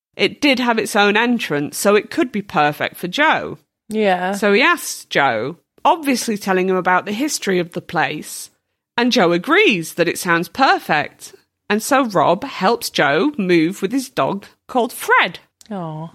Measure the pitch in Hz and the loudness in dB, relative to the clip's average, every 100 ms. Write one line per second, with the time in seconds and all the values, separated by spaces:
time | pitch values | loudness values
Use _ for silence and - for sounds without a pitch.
0 | _ - 202 196 294 233 247 226 - 214 | _ -2 -2 2 2 2 2 0 0 2
1 | 202 208 240 240 - 147 147 - 202 202 | 4 4 2 0 -2 -4 -4 -2 2 2
2 | - - 285 208 196 170 147 147 127 - | 2 -2 -2 -4 -4 0 2 0 -4 -6
3 | 180 180 302 202 82 139 _ _ - 214 | -6 0 2 0 -2 -10 _ _ -8 0
4 | 208 180 185 202 208 202 294 349 - - | 2 2 0 0 2 4 4 2 -4 -12
5 | - 175 139 113 127 170 _ _ 247 339 | -4 0 2 0 -4 -8 _ _ 0 2
6 | 285 247 - 208 202 185 185 185 180 180 | 0 -2 -2 -4 -2 0 0 0 2 0
7 | 156 214 294 - - 185 170 - - 170 | 0 -4 -4 -4 -2 -2 -2 -8 -6 -4
8 | 143 151 - - - _ _ _ _ - | -2 -4 -12 -14 -16 _ _ _ _ -2
9 | 247 240 175 175 180 339 427 196 160 - | 0 4 4 2 2 2 4 2 -2 -2
10 | 170 - 190 170 175 - 269 370 - 156 | -2 -2 0 -2 -2 0 2 2 0 -2
11 | 143 - - - _ _ - 208 - 269 | -2 -10 -20 -20 _ _ -4 -4 0 0
12 | 254 185 139 180 269 - 190 233 - - | 2 2 2 2 -2 -2 0 0 -2 0
13 | 147 147 262 294 185 175 160 196 190 262 | 2 2 0 -2 0 2 2 -2 -4 -4
14 | 247 - 139 196 - _ - 254 226 - | -4 -2 -2 -4 -10 _ -6 -2 -2 -4
15 | - 494 339 - _ _ - 202 165 156 | 0 2 2 -4 _ _ -12 -10 -8 -10
16 | 165 | -12